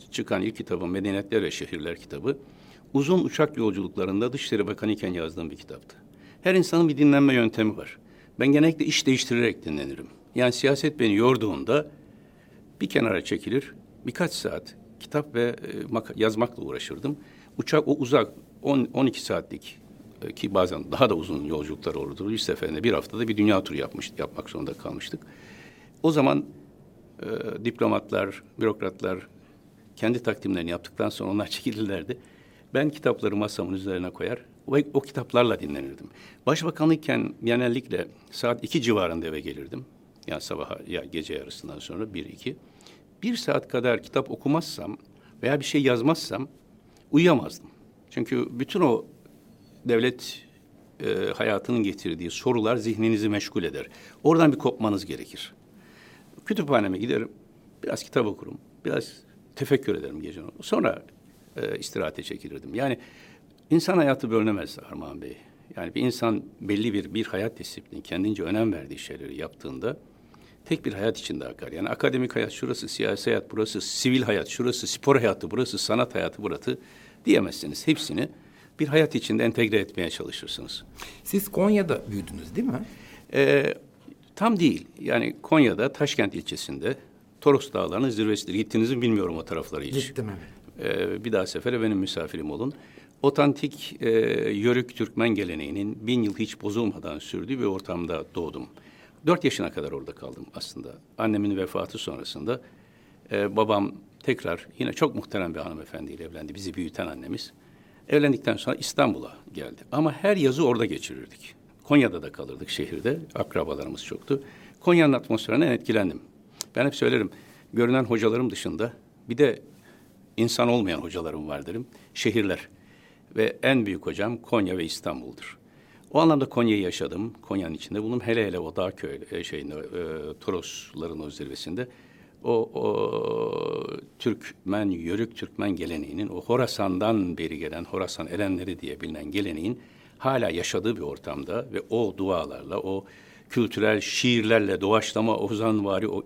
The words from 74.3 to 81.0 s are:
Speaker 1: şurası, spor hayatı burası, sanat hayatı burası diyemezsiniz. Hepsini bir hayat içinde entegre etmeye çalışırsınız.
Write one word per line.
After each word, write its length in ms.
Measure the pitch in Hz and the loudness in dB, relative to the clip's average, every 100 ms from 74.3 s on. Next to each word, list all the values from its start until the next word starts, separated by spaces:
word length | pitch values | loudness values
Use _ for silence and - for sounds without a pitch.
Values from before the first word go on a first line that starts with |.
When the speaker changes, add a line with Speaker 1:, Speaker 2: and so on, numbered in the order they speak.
| 101 76 | 2 0
Speaker 1:
şurası, 400 | - 123 - - | -2 -2 -2 -4
spor 280 | - 139 131 | 0 4 6
hayatı 360 | 113 95 82 | 4 0 -2
burası, 260 | 107 127 101 | -2 -2 -2
sanat 380 | - 113 120 - | 0 2 0 0
hayatı 280 | 87 - | -2 -2
burası 340 | 104 73 - - - - - - - | -4 -4 -4 -6 -8 -20 -20 -4 4
diyemezsiniz. 640 | 190 - - 76 - - | 4 4 -4 -8 -2 0
Hepsini 420 | 151 - 95 - - - - - - | 0 0 -4 -4 -6 -20 -20 -12 -4
bir 80 | 147 | 2
hayat 280 | 156 151 - | 4 4 2
içinde 300 | - 110 117 | 0 2 2
entegre 320 | 120 113 104 | 2 2 2
etmeye 320 | 92 - 85 | 0 -2 -4
çalışırsınız. 720 | - - - - - 64 - - - | -4 -8 -10 -10 -10 -10 -12 -14 -16